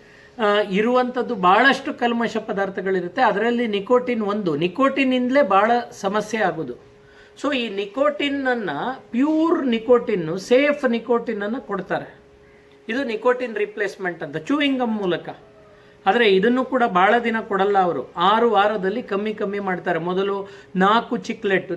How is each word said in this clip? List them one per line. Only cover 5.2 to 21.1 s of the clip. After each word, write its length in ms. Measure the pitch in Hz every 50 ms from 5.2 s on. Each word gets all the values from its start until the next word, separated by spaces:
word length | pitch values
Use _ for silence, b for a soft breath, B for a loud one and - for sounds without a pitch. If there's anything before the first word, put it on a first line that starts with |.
| 247 247 262 285
ಭಾಳ 280 | 285 196 196 196 208 226 240 240 240 -
ಸಮಸ್ಯೆ 480 | - - - 196 202 214 208 214 233 220
ಆಗೋದು. 340 | 202 180 160 160 151 123 120 - - - - B B B B B B B B -
So, 140 | - 285 294
ಈ 180 | 247 233 226 196
ನಿಕೋಟಿನನ್ನು, 1400 | 202 208 202 - 269 285 294 285 - 285 285 277 285 269 254 247 233 208 170 139 147 180 233 262 - - -
ಪ್ಯೂರ್ 560 | - 233 277 302 311 311 320 330 349 - 277
ನಿಕೋಟಿನ್ನು, 720 | 254 226 226 220 247 247 233 233 240 214 185 160 156 170 185
ಸೇಫ್ 520 | 185 - 247 262 285 294 285 285 277 254
ನಿಕೋಟಿನನ್ನು 720 | 233 226 226 - 240 233 233 240 214 202 202 208 233 269
ಕೊಡ್ತಾರೆ. 540 | - - 196 185 185 - 170 151 143 - - - - _ _ _ B B B B B B B B B -
ಇದು 160 | 226 269 277
ನಿಕೋಟಿನ್ 520 | 233 220 208 - 247 247 254 254 226 220
ರೀಪ್ಲೇಸ್ಮೆಂಟ್ 640 | 208 208 196 - 226 202 190 - - 190 180 170 160
ಅಂತ 140 | 165 147 139
ಚೂಯಿಂಗ್ 420 | 160 156 - 277 302 285 277 269 254
ಗಮ್ 180 | 247 226 220
ಮೂಲಕ. 320 | 214 196 180 165 156 - 156 - - - - - - B B B B B B B B B
ಆದರೆ 220 | 196 202 240 233 208
ಇದನ್ನು 340 | 190 185 190 240 247 262 254
ಕೂಡ 180 | - 269 247 240
ಭಾಳ 300 | 196 185 180 190 208 233 240 233
ದಿನ 120 | 233 226 220
ಕೊಡಲ್ಲ 380 | 214 - - 185 196 208 202 196
ಅವರು, 340 | 185 175 151 135 - - -
ಆರು 340 | 170 175 190 214 226 233 233
ವಾರದಲ್ಲಿ 520 | 208 190 202 214 220 208 185 190 208 247
ಕಮ್ಮಿ 320 | 240 - 202 196 208 214 214
ಕಮ್ಮಿ 240 | 214 208 196 202 202
ಮಾಡ್ತಾರೆ. 400 | 202 190 180 175 - 185 170 160
ಮೊದಲು 500 | 165 175 180 190 196 196 196 196 190 B B B B B B
ನಾಲ್ಕು 400 | 180 185 202 214 233 - -